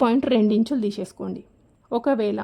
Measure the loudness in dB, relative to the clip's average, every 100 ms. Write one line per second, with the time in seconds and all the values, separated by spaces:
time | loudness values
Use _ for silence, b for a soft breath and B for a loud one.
0 | 2 2 2 2 4 2 0 0 -2 -6
1 | -10 -10 -12 -12 -16 _ _ _ _ -4
2 | 0 0 0 -4